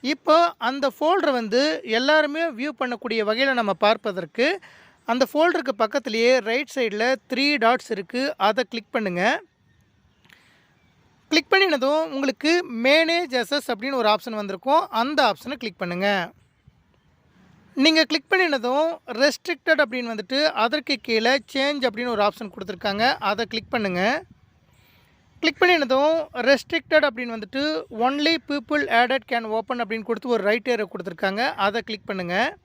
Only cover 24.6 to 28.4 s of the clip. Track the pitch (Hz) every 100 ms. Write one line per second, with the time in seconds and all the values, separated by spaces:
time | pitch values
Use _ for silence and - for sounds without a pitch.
24.6 | _ _ _ _ _ _ _ _ 320 -
25.6 | 359 339 262 262 294 320 302 254 233 277
26.6 | - 330 - 311 294 226 240 226 208 269
27.6 | 294 311 - 220 247 285 294 330